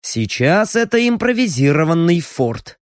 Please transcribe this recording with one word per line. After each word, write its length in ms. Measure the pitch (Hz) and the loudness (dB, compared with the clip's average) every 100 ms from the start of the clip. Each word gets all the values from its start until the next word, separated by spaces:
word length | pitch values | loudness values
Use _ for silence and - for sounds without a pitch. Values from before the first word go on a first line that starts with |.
Сейчас 720 | - 113 107 - 131 190 214 233 | -8 -6 -4 0 2 2 0 -2
это 320 | 233 233 240 | 0 0 0
импровизированный 1120 | 233 247 240 240 127 139 151 160 165 170 170 | 0 0 0 -2 2 2 2 2 2 2 0
форт. 580 | 151 - 120 113 - - | -2 -4 -4 -4 -12 -20